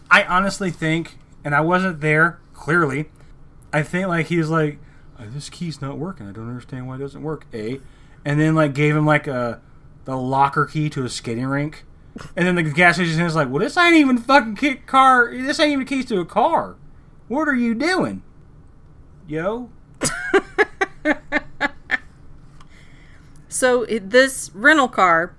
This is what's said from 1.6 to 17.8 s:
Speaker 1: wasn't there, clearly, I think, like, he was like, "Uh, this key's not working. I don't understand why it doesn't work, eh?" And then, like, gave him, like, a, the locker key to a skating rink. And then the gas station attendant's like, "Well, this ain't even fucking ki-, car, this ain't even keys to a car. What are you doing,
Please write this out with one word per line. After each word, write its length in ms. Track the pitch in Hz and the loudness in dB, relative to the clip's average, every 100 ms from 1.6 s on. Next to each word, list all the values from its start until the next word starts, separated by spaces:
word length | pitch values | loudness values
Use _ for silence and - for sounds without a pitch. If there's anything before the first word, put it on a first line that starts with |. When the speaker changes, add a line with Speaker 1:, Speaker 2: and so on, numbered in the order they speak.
Speaker 1:
wasn't 380 | 160 185 190 156 | 2 2 0 -2
there, 400 | 151 151 165 165 - | 0 2 2 0 -20
clearly, 560 | - - 170 147 135 156 - - - - - - | -12 0 2 2 -2 -8 -12 -20 -20 -20 -20 -4
I 80 | 165 | -4
think, 260 | 147 175 190 | -2 -2 -2
like, 180 | 170 160 | -2 0
he 100 | 170 | -2
was 140 | 156 | 0
like, 260 | 160 151 147 - - - - | 0 0 -4 -18 -20 -20 -18
"Uh, 60 | 107 | -14
this 220 | 143 - | -14 -14
key's 320 | - 170 147 | -10 -10 -8
not 160 | 139 131 | -10 -8
working. 300 | 175 185 101 | -10 -10 -14
I 40 | |
don't 140 | 101 113 | -14 -12
understand 380 | 123 - 131 127 | -12 -12 -12 -12
why 100 | 131 | -10
it 20 | |
doesn't 240 | 139 139 | -12 -10
work, 240 | 147 147 - | -10 -10 -10
eh?" 260 | 117 107 135 - - - - | -10 -8 -8 -12 -20 -20 -10
And 160 | 147 147 | -2 0
then, 140 | 156 | 2
like, 220 | 160 151 135 | 4 2 2
gave 200 | 151 151 | 2 2
him, 120 | 151 | 2
like, 180 | 147 147 | 2 0
a, 340 | 127 120 - - - - - - | -4 -4 -6 -16 -20 -20 -18 -8
the 120 | 131 | -6
locker 480 | 127 135 139 156 143 | -2 2 2 2 -2
key 220 | 156 151 | -2 -4
to 120 | 143 | -4
a 60 | 123 | -6
skating 380 | - - 113 131 | -8 -6 -6 -4
rink. 360 | 139 147 - - - - - - - | -4 -4 -10 -20 -20 -20 -18 -10 -2
And 100 | 180 | 0
then 80 | |
the 80 | 180 | 0
gas 340 | 156 147 180 165 | 0 4 4 4
station 160 | 175 | 0
attendant's 220 | 160 170 160 | 0 0 0
like, 140 | 131 | -2
"Well, 100 | 139 | -2
this 160 | 233 359 | -2 2
ain't 200 | 349 330 | 4 6
even 240 | 269 240 | 4 2
fucking 360 | 233 277 226 202 | 4 2 2 -2
ki-, 180 | 285 254 - | -2 -4 0
car, 460 | 262 262 254 - 247 | 4 6 6 2 -2
this 240 | 262 302 | -4 0
ain't 120 | 302 | 2
even 160 | 285 254 | 0 -2
keys 180 | 269 - | -4 -2
to 120 | 196 | -4
a 60 | 170 | -2
car. 500 | 208 285 320 92 - - - - - - | 0 2 0 -2 -12 -20 -20 -20 -20 -6
What 200 | 262 311 | -4 0
are 80 | 254 | 0
you 180 | 233 | 0
doing, 480 | 226 | 0